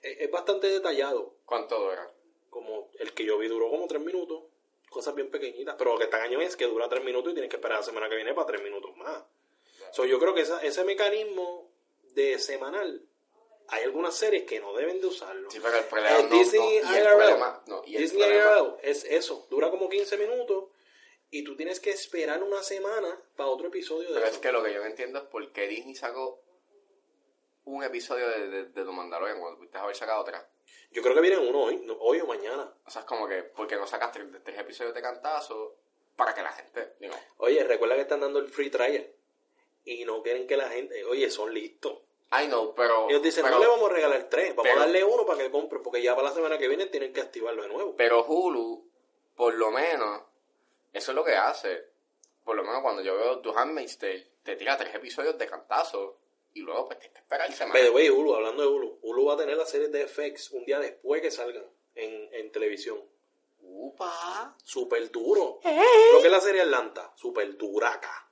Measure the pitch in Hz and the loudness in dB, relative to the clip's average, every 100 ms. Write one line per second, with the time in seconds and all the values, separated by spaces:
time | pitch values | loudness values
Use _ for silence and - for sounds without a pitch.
0 | 135 - 147 175 175 196 196 190 180 139 | -14 -6 -4 -4 -2 0 0 0 0 0
1 | 139 127 123 _ - 117 - 113 98 90 | 0 -2 -6 _ -6 -6 -4 -4 -4 -6
2 | 85 _ _ _ _ 123 110 107 - - | -12 _ _ _ _ -16 -12 -12 -14 -12
3 | 113 - 110 107 113 113 113 151 170 151 | -10 -6 -2 0 0 -2 -2 -2 -4 -6
4 | 160 185 170 160 - _ _ _ _ 131 | -6 -6 -6 -12 -14 _ _ _ _ -10
5 | 131 143 135 151 131 120 143 139 123 113 | -8 -6 -6 -6 -8 -10 -12 -2 0 2
6 | 113 110 117 127 175 - 123 113 120 127 | 0 0 -2 -2 -4 -2 -2 0 -2 -2
7 | 131 123 147 156 123 131 117 110 110 110 | -2 -4 -4 -6 -6 -6 -4 -4 -4 -6
8 | 110 110 110 156 151 104 101 101 - - | -6 -4 -4 -4 -4 -6 -8 -12 -14 -14
9 | 127 160 - _ _ _ _ _ - - | -14 -14 -16 _ _ _ _ _ -12 -4
10 | 127 127 170 175 156 170 151 156 185 196 | 0 2 2 2 -2 -2 -4 -2 -2 0
11 | 202 214 214 185 180 175 - _ _ _ | 0 0 -4 -6 -8 -10 -18 _ _ _
12 | _ 139 139 123 - 135 135 185 190 127 | _ 0 0 0 -4 -6 -6 -6 -6 -8
13 | _ _ _ _ _ _ - 110 123 135 | _ _ _ _ _ _ -10 -4 -4 -2
14 | 170 165 220 190 - 110 101 104 156 185 | -4 -2 0 0 -2 -8 -6 -4 -4 -2
15 | 185 - - - - 110 113 117 110 110 | -4 -6 -12 -14 -14 -6 0 0 0 0
16 | 107 110 - 349 - 214 220 214 185 190 | 4 6 6 6 6 6 4 2 4 4
17 | 208 208 214 - 123 - - 98 - 110 | 8 10 10 6 2 -4 -12 -12 -6 -2
18 | 165 190 208 208 214 208 139 - 139 147 | 0 4 6 8 8 6 4 -2 -4 -4
19 | - 156 170 143 - 135 160 185 185 196 | 0 -2 0 -10 -4 0 0 0 -2 -2
20 | 196 202 208 247 233 196 190 _ _ _ | -2 -2 -2 -4 -2 -4 -4 _ _ _
21 | _ _ _ 147 147 139 165 180 208 190 | _ _ _ -12 -12 -10 -8 -6 -6 -6
22 | - 170 151 156 196 196 190 196 196 220 | -6 -6 -4 -4 -4 -4 -6 -6 -4 -4
23 | 180 180 _ - 135 127 175 185 - 160 | -6 -8 _ -8 -4 -4 -6 -8 -8 -8
24 | 175 143 110 110 127 120 110 101 107 110 | -4 -2 -2 -2 -2 0 -2 -4 -8 -10
25 | 127 135 143 113 98 - 101 110 131 131 | -10 -10 -12 -12 -12 -8 -6 -6 -12 -10
26 | 123 123 131 - _ _ _ _ _ _ | -10 -8 -10 -12 _ _ _ _ _ _
27 | _ _ _ _ _ _ - 139 139 123 | _ _ _ _ _ _ -14 -8 -6 -6
28 | 117 127 120 110 98 98 95 98 95 90 | -6 -4 -2 -4 -6 -8 -10 -10 -8 -8
29 | 87 85 98 98 85 82 87 95 101 101 | -8 -6 -6 -6 -10 -14 -16 -10 -8 -8
30 | 113 107 - - - _ _ - _ - | -4 -4 -4 -12 -16 _ _ -20 _ -2
31 | 120 135 175 190 123 139 117 117 113 110 | 2 6 6 4 2 2 0 -2 -6 -2
32 | 113 160 156 110 104 135 110 _ - 113 | 0 0 0 -6 -6 -8 -10 _ -16 -16
33 | - 117 104 92 85 - 107 104 98 104 | -8 -8 -4 -6 -8 -12 -6 -6 -6 -6
34 | 117 - 98 92 - 101 104 - 120 120 | -6 -8 -16 -16 -16 -14 -14 -10 -8 -8
35 | 123 123 151 151 - 110 107 - _ _ | -10 -8 -6 -6 -8 -10 -12 -14 _ _
36 | _ - 113 107 82 67 - 123 107 - | _ -2 -2 -2 -8 -10 -12 -12 -12 -12
37 | 98 78 - _ 120 151 127 110 113 131 | -14 -14 -16 _ 4 4 4 2 2 0
38 | 139 147 139 143 135 - 139 127 123 143 | 0 -2 0 -2 -4 -4 -2 0 0 0
39 | - _ _ _ _ _ _ _ - 120 | -6 _ _ _ _ _ _ _ -14 -10
40 | 117 110 113 123 127 139 131 120 143 113 | -6 -6 -4 -4 0 -2 -2 -6 -8 -10
41 | 101 135 123 - 107 113 110 _ - - | -4 -2 -2 -2 -6 -6 -10 _ -10 -10
42 | _ _ _ 127 151 123 110 - 120 113 | _ _ _ -2 0 0 -2 0 4 4
43 | 110 143 160 160 135 - 233 233 208 180 | 4 4 4 2 4 6 6 6 4 2
44 | 151 135 120 127 180 135 117 135 151 180 | 2 2 0 -2 0 2 4 6 6 4
45 | 196 240 208 151 127 143 147 139 123 120 | 4 2 2 0 0 -2 -4 -8 -4 0
46 | 123 123 139 165 160 135 131 151 190 151 | 2 2 0 0 -2 0 0 -2 -2 -6
47 | 131 135 123 120 113 113 101 117 196 - | -6 -6 -8 -6 -6 -6 -8 -8 -8 0
48 | 117 117 117 160 180 135 113 110 _ _ | 4 4 4 0 0 -2 -6 -8 _ _
49 | _ _ _ - 120 113 110 120 160 151 | _ _ _ 0 0 2 0 2 0 0
50 | 107 104 - _ _ _ _ _ _ - | -2 -6 -12 _ _ _ _ _ _ -10
51 | - 135 165 104 110 - 104 87 - _ | -4 -2 2 2 2 0 -6 -8 -10 _
52 | _ _ _ _ - 110 95 127 135 101 | _ _ _ _ -6 -4 -2 -2 -2 -2
53 | 95 95 117 127 113 107 135 156 117 - | -2 0 0 -2 -2 -2 -2 -4 -8 -8
54 | 98 92 - _ - 95 104 135 120 107 | -8 -8 -12 _ -12 -8 -2 -2 -2 -10
55 | 123 120 135 - 107 - - 113 165 101 | -12 -6 -4 -4 -6 -8 -4 -2 -2 -6
56 | 98 - _ _ _ 104 90 98 - - | -10 -12 _ _ _ -16 -8 -6 -6 -12
57 | - - _ - 175 - 120 131 123 123 | -18 -20 _ -4 -4 -6 2 6 8 8
58 | 160 135 151 113 110 127 143 139 113 - | 6 6 4 2 0 0 2 2 -2 -8
59 | 110 120 143 147 147 151 156 143 147 143 | -6 0 2 2 -2 -2 -2 -2 -2 -2
60 | 139 - 147 143 - 131 123 139 131 - | -4 -6 -8 -8 -12 -12 -4 -2 -2 -8
61 | 127 151 165 - 120 113 95 _ _ - | -2 -2 -2 -6 -8 -10 -16 _ _ -12
62 | 110 110 107 117 107 107 107 101 120 104 | -10 -10 -12 -12 -10 -4 -2 -4 -8 -10
63 | - _ _ _ _ _ 92 95 131 - | -12 _ _ _ _ _ -20 -14 -14 -10
64 | 185 170 175 190 254 _ - 135 120 117 | -8 -8 -8 -10 -12 _ -10 -6 -2 -2
65 | 117 120 117 415 156 - 349 302 440 453 | -2 -6 2 2 2 -2 0 6 10 12
66 | 453 494 - 185 196 190 170 131 - - | 12 12 12 8 6 4 4 2 0 -10
67 | - _ 123 117 101 101 104 104 117 - | -14 _ -6 -2 -4 -4 -2 0 0 -2
68 | - - - | -10 -14 -18